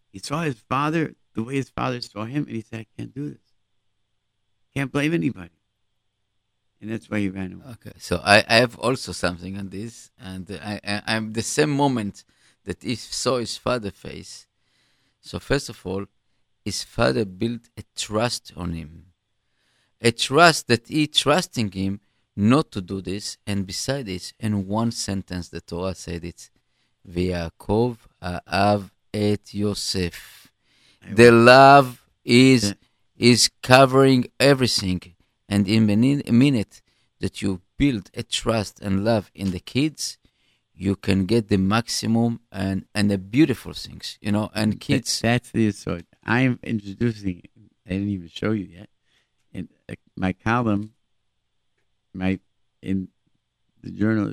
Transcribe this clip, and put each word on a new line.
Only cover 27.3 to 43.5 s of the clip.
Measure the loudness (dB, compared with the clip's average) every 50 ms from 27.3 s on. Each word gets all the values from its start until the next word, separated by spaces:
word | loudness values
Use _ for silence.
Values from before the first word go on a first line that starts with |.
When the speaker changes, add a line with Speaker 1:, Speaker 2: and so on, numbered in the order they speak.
| -2 -4 -6 -8 -10 _ -6 -2 0 0 0 -2 -4 -8 _ _ _ _
Speaker 2:
ha'av | -12 -10 -10 -10 -8 -4 0 2 4 4 2 2 0 -6 -16 _ _ _ -4
et | -2 0 0 0 -2 -4 -8 -6
Yosef." | -4 -4 -2 -4 -4 -6 -6 -4 -4 -4 -4 -6 -10 -16 -20 -20 -20 -20 _ _ _ _ _ _ _ _ _ _ _
Speaker 1:
I | -16 -2 6
Speaker 2:
The | 10 10 10
Speaker 1:
will. | 10 10 10
Speaker 2:
love | 10 10 12 12 12 10 10 8 4 -2 -16 _ _ _ _ _
is, | 4 6 8 8 8 6 6 4 0 -4 -6 _ _ _ _ _ _ _
Speaker 1:
Yeah. | 2 4 4
Speaker 2:
is | 6 6 4 0 -2 _ 2
covering | 6 8 8 8 8 6 6 6 6 6 4 2 -2 -2 2
everything. | 4 4 4 4 2 0 0 -2 -2 -2 -4 -4 -6 -10 -20 _ _ _ _ _ _ -2
And | 0 0 2 2
in | 2 4 4 4
a | 4
min-, | 2 2 2 0 -2 -2 2
a | 4
minute | 4 4 4 4 0 -2 -4 -10 -18 _ _ _ _ _ _ _ _
that | -10 -10 -8 -6
you | -4 -4 -6 -6 -10 _ _ -2
build | 0 0 0 -2 -8 -10 -12
a | -14
trust | -10 -8 -8 -4 -2 -2 -2 -2 -4 -6 -10 -10
and | -6 -4 -2 0 0
love | 0 0 0 -2 -6 _
in | -8 -8 -6
the | -6 -8
kids, | -10 -6 -4 -2 -2 -2 -4 -8 -10 -12 -12 -14 _ _ _ _ _ _ _ _ _ _ _
you | -6 -4 -4 -4 -2
can | -2 -2 0 0 0
get | 2 0 0 2 2
the | 0 2
maximum | 2 2 0 0 -2 -4 -6 -6 -2 0 0 0 0 0 -2 -6 -10 _
and, | -10 -6 -6 -4 -4 -6 -8 _ -2
and | 0 0 0
the | 0 -2
beautiful | -4 -2 2 2 2 2